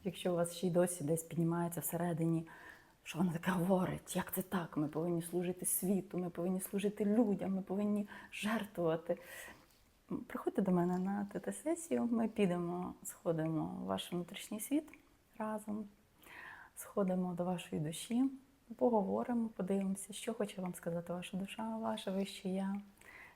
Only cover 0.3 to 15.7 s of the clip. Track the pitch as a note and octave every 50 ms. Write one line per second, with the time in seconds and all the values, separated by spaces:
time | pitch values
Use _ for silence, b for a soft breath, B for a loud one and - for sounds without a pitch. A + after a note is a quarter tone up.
0.3 | F3 E3 E3+ E3+ - - - F#3 E3 F3 F3 F3 - - D3+ C#3+ E3 D#3+ - -
1.3 | - D#3 E3+ E3 E3+ E3+ F3 E3+ E3+ D#3+ - - - E3+ F3 F3 E3+ D#3 E3 E3
2.3 | E3 E3 E3 B B B B B B B B B B B - - - D#3+ F#3+ F3+
3.3 | D#3 E3 E3+ F#3 F#3 F#3 E3 F#3 G3 F3+ F#3 - D3 D3+ - - - F3+ E3+ -
4.3 | - F#3 F3+ - - F#3 E3+ E3 - D3+ D3+ C#3 - D3+ E3 F3 F3 E3+ E3 -
5.3 | - F3+ F3+ F3 F3+ - - - - - - F3+ G#3 F#3 - - - F3+ F3+ F3
6.3 | - - E3+ F#3 F#3+ F#3 - - - G3 F#3+ G#3 G#3 - G#3+ G3+ G#3 A3+ B3 G#3
7.3 | G3+ F3 F3+ F#3 F#3+ F#3+ F#3+ - F#3 G3+ G#3 G#3 G#3 G#3 G#3 G#3 B B B B
8.3 | B - - G#3 A3+ A3+ G#3 G#3 - - F3 D#3+ D#3+ E3 - - F3 - B B
9.3 | B B B B B B B B B _ _ _ _ _ _ - - - - -
10.3 | - B3 - - - - G3 F#3+ F3+ F3+ F3 F3+ F3+ F3+ F#3 F#3+ G3 G3+ G3+ G3+
11.3 | - - - - G3+ - - D4+ E4+ E4+ - - C4 A#3+ A#3+ A#3 A#3 A3+ A3+ G#3+
12.3 | A3 - G3+ F3+ F3 F3 F3 E3+ F3 F3+ F3+ - - - - - - - - F3+
13.3 | E3 D#3+ D#3 D#3+ D#3+ D#3 D3+ F3 F#3 F#3 F#3 F#3 F#3+ F#3 F3+ - F3 F3 F3 -
14.3 | G3+ - - - G#3+ G#3+ G#3+ - C#4 D4+ D#4 - - - - _ _ _ _ _
15.3 | - - A3 G#3+ A3 G#3+ G#3 -